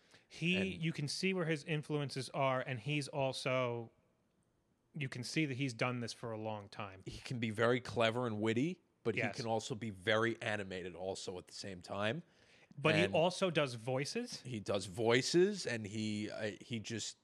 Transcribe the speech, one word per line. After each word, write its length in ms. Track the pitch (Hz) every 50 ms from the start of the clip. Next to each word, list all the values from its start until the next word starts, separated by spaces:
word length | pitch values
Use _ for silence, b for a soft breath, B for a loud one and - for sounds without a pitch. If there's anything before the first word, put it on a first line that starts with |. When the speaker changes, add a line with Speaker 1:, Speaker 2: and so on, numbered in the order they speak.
| b b b b b
Speaker 1:
He, 280 | b - - 156 175 185
Speaker 2:
And 100 | 190 190 190 - - 160
Speaker 1:
you 80 | 160
can 160 | 160 - 147
see 260 | 139 - - 185 190 190
where 100 | 180 165
his 180 | 160 165 143 -
influences 640 | 175 156 151 143 - 151 147 143 131 - 135 120 - -
are, 280 | 147 135 135 127 131 -
and 140 | 147 127 117
he's 280 | - 143 151 147 131
also, 840 | 131 - 143 135 131 123 - - 139 127 131 127 120 120 120 113 113 - _ _ _ _ _ _ _ _ _ _ _ _ _ _ _ _ _ _ _ -
you 100 | 156 139
can 160 | 127 - 127 117
see 220 | - - 160 160
that 100 | 139 131
he's 180 | 123 143 131 117
done 240 | 110 127 127 123 123
this 120 | 117 110
for 200 | - - - 117
a 60 | 110
long 300 | 107 110 110 110 104 101 98
time. 320 | - - 104 98 95 95 -
Speaker 2:
He 140 | - - -
can 180 | - - 131 117
be 120 | 120 110
very 280 | 104 107 113 117 127 123
clever 460 | - - - 120 113 110 110 123 127
and 140 | 117 107 104
witty, 380 | 107 113 113 120 139 175 185 - _ _ _ _ _
but 120 | - 104
Speaker 1:
Yes. 200 | 123 110 104 98
Speaker 2:
he 60 | - 117
can 60 | 113
also 260 | 113 113 - - 131
be 160 | 104 117 110
very 460 | 98 92 90 110 107 110 113 117 110 -
animated 540 | - 113 107 104 98 95 92 92 87 92 82
also 420 | 85 92 95 95 - - 110 92
at 100 | 90 82
the 60 | - -
same 280 | - - 101 95 90
time. 420 | - - - 101 104 107 131 170 - B B B B B B B B B B 143
Speaker 1:
But 140 | 139 156 -
he 80 | 202 202
Speaker 2:
And 100 | - 196
Speaker 1:
also 360 | 160 165 180 175 - 196 180
does 240 | 151 160 147 131 120
voices? 680 | 113 107 131 127 131 143 - - 233 240 240 - - -
Speaker 2:
He 160 | 127 120 107
does 280 | 98 - 101 104 95
voices, 760 | 104 87 117 110 117 117 110 110 - - 170 185 208 208 180 -
and 180 | 127 120 113 107
he, 420 | 95 107 110 107 107 107 104 104 -
uh, 200 | 50 - 113 104 95 -
he 200 | - - 123 113
just 380 | 104 - 117 104 - - - -